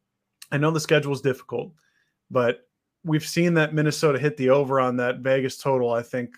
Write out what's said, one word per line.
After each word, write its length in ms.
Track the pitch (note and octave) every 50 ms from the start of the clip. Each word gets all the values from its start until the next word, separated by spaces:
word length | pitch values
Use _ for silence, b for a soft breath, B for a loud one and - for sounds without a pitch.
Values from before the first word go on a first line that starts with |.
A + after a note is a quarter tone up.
| _ _ _ _ _ _ _ _ - -
I 60 | D3
know 140 | C#3+ D3 D#3
the 100 | E3 D#3
schedule 320 | D#3 - D#3+ D3+ C#3+ C#3+ C#3
is 80 | B2+
difficult, 520 | - C#3 B2 - - - A#2+ A#2+ - F#3+ - _ _ _ _ _ _ _ _ _ _ -
but 300 | - B2+ A#2+ A#2 B2+ - _ _ _ _ _ _ _ _ -
we've 220 | E3 D3+ D3+ D3+
seen 260 | - - E3+ E3+ F3 E3+
that 200 | D#3+ D#3 D3 D#3
Minnesota 440 | D3+ D3+ D3+ D3 - D#3+ D3+ C#3 B2
hit 180 | C#3 D3+ -
the 140 | - C3 B2+
over 300 | C3 C#3+ C#3+ B2+ C3+ C3+
on 160 | B2+ B2+ B2
that 220 | B2+ B2 B2 B2+ B2+
Vegas 400 | B2 C3 C3 C3+ C3 B2+ - -
total, 320 | - C#3+ C3+ B2+ B2 A#2+
I 120 | A#2 A#2 A#2
think, 320 | - - B2+ A#2+ A#2+ -